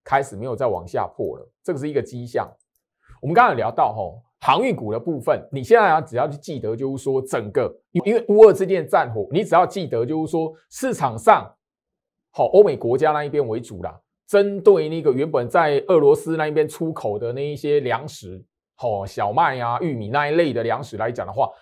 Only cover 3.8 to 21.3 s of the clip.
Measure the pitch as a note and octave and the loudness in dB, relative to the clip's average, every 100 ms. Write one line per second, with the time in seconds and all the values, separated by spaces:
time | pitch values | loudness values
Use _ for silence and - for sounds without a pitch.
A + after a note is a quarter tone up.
3.8 | C3+ A2 F#2 G#2+ _ _ - D3 C4 C3+ | -2 -2 -8 -10 _ _ 0 0 0 -2
4.8 | A2 A2+ E3+ D3 D#3 C#3+ - C#3 B2 A3+ | -4 -6 -6 -6 -2 -2 -2 -10 4 4
5.8 | G3+ D#3+ - A#2 D3+ C#3+ - C#3+ A2 A#2 | 6 2 -2 -4 -4 -6 -12 -8 -6 -6
6.8 | C3+ C3+ C#3 C3 C3 C3+ G#2+ C3 A2 - | -6 -6 -4 -4 -2 -6 -2 -2 -2 -6
7.8 | _ E3+ G3+ A#3 A#3 G#3 A3 F3 F#3 F#3+ | _ -4 0 0 2 10 10 10 0 -2
8.8 | D3 F3+ B2+ A2 G2 D3+ F#3 E3 F3 G3 | 0 0 0 -4 -4 -2 2 2 2 -2
9.8 | D3 A#2 B2 D#3+ D#3 E3 D#3+ D#3+ _ - | -4 -4 -2 -4 -4 -4 -4 -8 _ -6
10.8 | B3+ G#3+ C#3 A2+ - F3+ F#2 _ _ _ | -4 -2 -4 0 4 4 2 _ _ _
11.8 | _ _ _ _ _ - B2 F#3+ G3+ A#2+ | _ _ _ _ _ -2 4 6 6 4
12.8 | A#2 B2+ D#3 D3+ D3 D3 B2 A2 A#2 G2 | -2 0 2 0 -2 -4 -2 -6 -8 -12
13.8 | F2 D#2 _ _ _ G3+ G3+ G3+ F#3+ F#3 | -14 -14 _ _ _ 2 2 4 6 6
14.8 | D3+ E3 D3 B2+ D#3 D3 A#2+ F3+ D#3 C#3+ | 2 -2 0 0 0 -2 0 2 2 0
15.8 | - E3+ C#3+ D#3 E3 D#3+ D3+ D3+ D#3 - | 2 4 6 4 0 -4 -2 0 -2 -2
16.8 | D#3+ D#3+ A2 G#2 A#2 B2+ D3 C#3+ D3 D3 | -8 -4 -6 -4 -6 -6 -8 -6 -2 0
17.8 | B2+ A#2 D3 - F#2 F#2 - _ _ _ | 0 -4 -6 -16 -16 -18 -20 _ _ _
18.8 | A#2+ G2+ G2+ - G#2 A2+ E3 B2+ A#2+ A#2+ | -4 -4 -6 -6 -2 0 0 0 -4 -4
19.8 | E3+ B2 G#2 C#3 D3 D#3+ E3 A#2 A#2 A#2 | -4 -6 -4 -2 0 0 0 0 -2 -4
20.8 | B2+ G#2 A2+ A#2+ F#2+ | -6 -6 -6 -4 -8